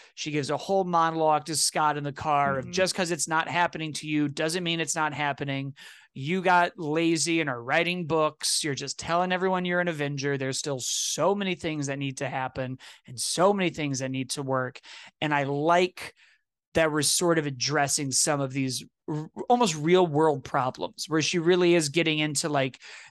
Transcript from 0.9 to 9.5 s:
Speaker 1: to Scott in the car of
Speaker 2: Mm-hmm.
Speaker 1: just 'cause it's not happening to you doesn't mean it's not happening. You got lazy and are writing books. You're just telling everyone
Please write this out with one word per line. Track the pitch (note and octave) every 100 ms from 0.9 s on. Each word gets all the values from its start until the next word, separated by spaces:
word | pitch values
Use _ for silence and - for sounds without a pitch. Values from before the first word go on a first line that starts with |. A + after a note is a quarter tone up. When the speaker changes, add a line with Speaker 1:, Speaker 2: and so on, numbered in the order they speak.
| E3+ E3 D#3+ D#3 D3+ D#3
Speaker 1:
to | D3
Scott | - F3 D3+ D3
in |
the | C#3+
car | C#3 D#3 C#3+ C#3+ C3+
of | B2+
Speaker 2:
Mm-hmm. |
Speaker 1:
just | F3+ F#3
'cause | G3+ E3+
it's | E3 -
not | D#3+ -
happening | E3 E3+ D#3 D#3
to | C#3+ D3+
you | D3+ D3
doesn't | C#3+ D#3 F3+
mean | E3+ E3
it's | D#3 E3
not | D3+
happening. | D3+ D3 C#3 C#3+ C3+ C#3 - - - _
You | C#3 C#3 F#3
got | F3+ F3 F3 -
lazy | D3+ D#3+ E3 D#3+ D#3 E3
and | D3+
are | B2
writing | A#2 D#3+ E3+ F3+ D3+
books. | D#3+ D3+ D3 - -
You're | D#3
just | C3+ C#3 -
telling | - E3+ F#3
everyone | F#3 F#3